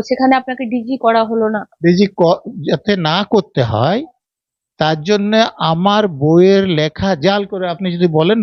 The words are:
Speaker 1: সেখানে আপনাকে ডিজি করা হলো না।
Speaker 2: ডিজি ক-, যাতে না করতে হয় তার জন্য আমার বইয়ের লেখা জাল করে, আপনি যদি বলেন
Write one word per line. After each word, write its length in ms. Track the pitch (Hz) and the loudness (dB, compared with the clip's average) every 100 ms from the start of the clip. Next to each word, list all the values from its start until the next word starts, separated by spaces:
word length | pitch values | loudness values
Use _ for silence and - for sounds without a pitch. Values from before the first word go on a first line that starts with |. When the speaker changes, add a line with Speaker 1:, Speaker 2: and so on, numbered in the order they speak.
Speaker 1:
সেখানে 320 | 214 247 262 | -2 0 2
আপনাকে 280 | 262 262 254 | 2 -2 -8
ডিজি 300 | 233 247 226 262 | -6 -6 -6 -2
করা 240 | 226 226 | 0 0
হলো 220 | 220 226 220 | 0 -2 -2
না। 120 | 214 - _ | -4 -8 _
Speaker 2:
ডিজি 220 | 165 180 196 - | 2 2 2 2
ক-, 240 | 165 180 220 220 143 | 0 0 -6 -8 -4
যাতে 240 | 156 - | -2 -2
না 220 | 196 156 175 | -2 0 -2
করতে 380 | 208 214 - - | 0 0 0 -2
হয় 380 | 113 107 135 220 320 _ _ _ _ _ _ - | -2 0 0 -2 -6 _ _ _ _ _ _ -4
তার 200 | 156 156 | -2 -2
জন্য 300 | 160 208 202 220 226 - | -2 0 0 0 0 -2
আমার 460 | 165 165 196 208 208 | -2 0 0 2 0
বইয়ের 560 | 139 151 170 185 196 190 | 0 2 4 6 4 2
লেখা 480 | 151 156 - 196 | 0 -2 -2 -2
জাল 260 | 165 175 202 | 0 0 0
করে, 200 | 196 196 180 | -4 -6 -6
আপনি 180 | 170 185 | -6 -6
যদি 120 | 170 175 | -2 0
বলেন 300 | 156 165 226 | 2 2 0